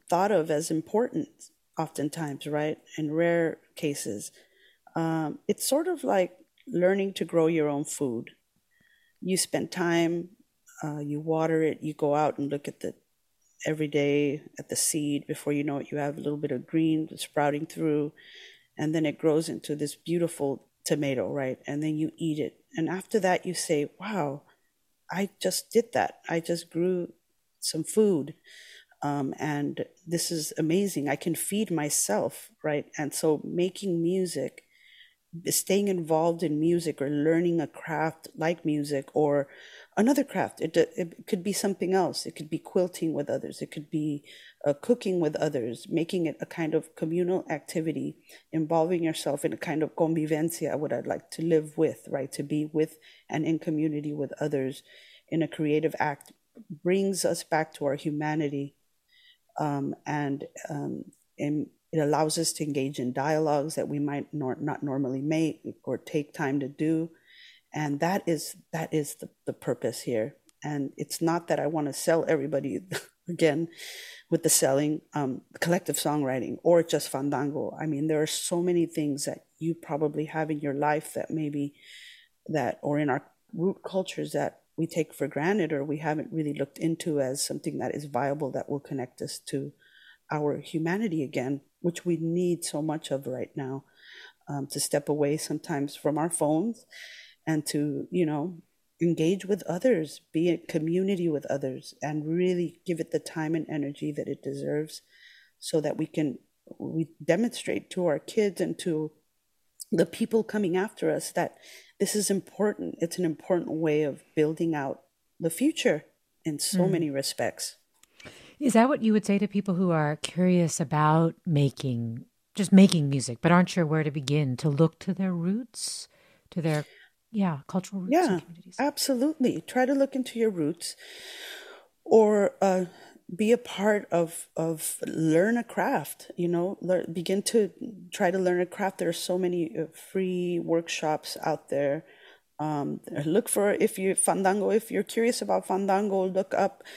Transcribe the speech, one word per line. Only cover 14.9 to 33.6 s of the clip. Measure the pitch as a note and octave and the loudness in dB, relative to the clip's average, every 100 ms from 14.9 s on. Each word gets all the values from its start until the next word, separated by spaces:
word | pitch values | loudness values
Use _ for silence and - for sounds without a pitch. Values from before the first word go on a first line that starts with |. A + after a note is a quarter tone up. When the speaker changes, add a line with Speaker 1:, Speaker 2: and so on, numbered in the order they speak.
| D#3+ D3 C#3+ - | 0 -2 -2 -4
Speaker 1:
Before | D3+ - | -6 -2
you | D3 | 0
know | D3 C#3+ | 0 -4
it, | - | -4
you | D3 | -4
have | C#3+ D3+ | -4 -4
a | |
little | D3 D3 | -4 -4
bit | D3 | -4
of | B2+ - | -4 -2
green | D#3+ D#3+ D#3 D#3 - | 2 2 2 -2 -8
sprouting | - - D3 D3 D#3+ | -6 0 2 0 -4
through, | E3 D#3+ D3 D3 - - - - - _ - | -2 0 2 0 -6 -20 -20 -20 -20 _ -6
and | D#3 D#3+ | -2 0
then | D3+ | 0
it | - | 0
grows | D#3+ D3+ D#3+ | 2 2 2
into | B2 - D3 | -6 -6 -4
this | D3 - | -6 -8
beautiful | - E3+ E3 - C#3+ C3+ _ _ - | -4 0 0 -2 -4 -4 _ _ -2
tomato, | D3 C#3 B2+ F#2+ | 0 0 0 -2
right? | C#3+ C3 B2+ - | -2 -4 -6 -6
And | C#3+ | -4
then | D#3 D3+ | -2 -2
you | D#3 - | -4 -4
eat | E3 D3+ | -4 -2
it. | B2 - _ - | -4 -6 _ -4
And | D#3+ | -2
after | F3+ - A3 | -4 -2 0
that, | F#3 F3+ F3+ | 2 2 0
you | |
say, | E3+ - D3+ D3 - | -4 0 0 0 -6
"Wow, | G3 G3+ D3 C#3+ - _ _ _ _ _ - | -6 -2 -2 -4 -12 _ _ _ _ _ -10
I | E3+ G3 - | -4 -4 -4
just | F#3 - - | -4 -4 0
did | A#3 A#3 | 2 2
that. | B2 F2+ - - | 2 0 -2 -4
I | E3 | -4
just | E3 E3+ - | -2 -4 -4
grew | E3 F3+ F3+ E3+ - _ _ _ _ | -2 0 0 -4 -10 _ _ _ _
some | - D#3+ | -6 -4
food. | D#3 G#3+ G#3 E3 C3 - - - - - - - | -2 2 4 4 0 -8 -20 -20 -20 -20 -20 -6
Um, | C#3+ C#3+ C3+ - | -4 -2 -2 -4
and | D3+ D3 C#3+ C#3+ - _ E3 | -4 -2 -2 -4 -8 _ -4
this | E3 - | -4 -2
is | E3 D3+ - | -4 -6 -2
amazing. | D#3+ F3+ G3+ D#3 C#3+ | 0 2 0 -2 -2
I | C#3+ | -2
can | F3 D#3 | -2 -2
feed | - G3+ A3 | -2 -2 0
myself," | D#3+ D3 - - G3+ B2+ - - _ | 0 0 0 0 0 0 -4 -20 _
right? | D3+ D3 - - | -2 -2 -4 -6
And | D3 | -6
so | - D#3+ D3+ | 0 2 2
making | - E3 | 0 0